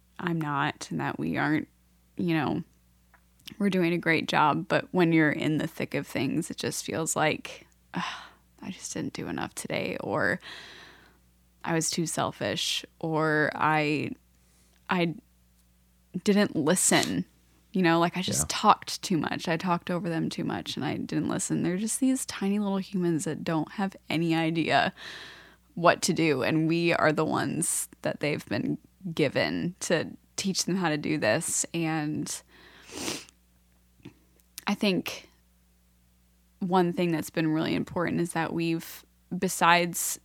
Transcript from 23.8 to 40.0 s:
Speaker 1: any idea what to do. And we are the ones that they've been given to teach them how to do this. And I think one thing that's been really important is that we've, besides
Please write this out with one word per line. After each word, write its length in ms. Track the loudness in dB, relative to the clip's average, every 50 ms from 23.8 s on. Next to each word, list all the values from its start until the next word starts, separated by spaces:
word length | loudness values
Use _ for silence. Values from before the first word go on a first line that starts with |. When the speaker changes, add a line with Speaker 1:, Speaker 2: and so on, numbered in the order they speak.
| -4 -4 -4 -8 _ -4
Speaker 1:
any 240 | -2 0 2 2 2
idea 560 | 2 2 2 0 0 2 4 4 4 4 4 0 -6 -12 -14 -14 -14 -16 -18 -20 -20 -20 -20 -20 _ _ _ -2
what 260 | 4 6 6 6 6 4
to 100 | 0 2
do. 280 | 2 2 2 2 2
And 260 | 2 2 2 2 2
we 260 | 2 2 2 2 2 2
are 180 | 4 4 4 4
the 100 | 2 2
ones 640 | 0 0 0 0 0 -2 -2 -2 -2 -2 -2 -4 -6 -8 -6
that 180 | -4 -4 -4 -2
they've 220 | -2 -4 -2 -4 -4
been 320 | -2 -2 0 0 -2 -4 -4 -8 _ _ -12 -10 -4 0
given 640 | 0 0 2 2 2 0 0 0 -2 -2 -4 -6 -4
to 260 | -2 0 0 0 0 -2 -8 -16 _ _ _
teach 300 | -6 -4 -2 -2 -2 -2
them 120 | 0 0
how 120 | 0 0 0
to 80 | 0
do 200 | 0 0 -2 0 2
this. 440 | 4 4 4 2 2 0 -2 -2 -2 -2 -4
And 680 | -2 -2 -2 -2 -2 -2 -4 -4 -4 -4 -6 -8 -10 -12 _ -20 -20 -20 -20 -20 -20 -20 -14 -12 -8 -8 -8 -8 -8 -12 -18 -20 _ _ _ _ _ _ _ _ _ _ _ _ _ -20 -20 -20 _ _ _ _ _ _ _ _ -8 -6
I 60 | -4 -2
think 560 | 0 0 0 0 0 -2 -4 -8 -10 -14 -20 _ _ _ _ _ _ _ _ _ _ _ _ _ _ _ _ _ _ _ _ _ _ _ _ _ -6
one 340 | -2 2 4 4 4 4 2
thing 180 | 0 0 0
that's 180 | 0 -2 -2 -4
been 180 | -2 0 0 2 2
really 220 | 2 0 0 0
important 440 | -2 -4 -4 -4 -2 -2 0 0 0
is 120 | -2 -2 -2
that 200 | -2 -2 -2 -2
we've, 500 | -2 -2 0 -2 -2 -4 -8 -14 -18 -20 _ _ _ _ -10 -6
besides 800 | -2 -2 -2 0 4 6 8 8 8 6 2 -2 -2